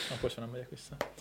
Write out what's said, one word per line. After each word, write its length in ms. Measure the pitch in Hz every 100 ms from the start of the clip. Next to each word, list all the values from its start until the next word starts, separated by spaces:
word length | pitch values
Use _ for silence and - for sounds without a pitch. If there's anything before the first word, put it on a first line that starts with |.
| - 120
akkor 140 | 123
sem 120 | -
nem 100 | 113
megyek 160 | 123 123
vissza. 240 | - - - - -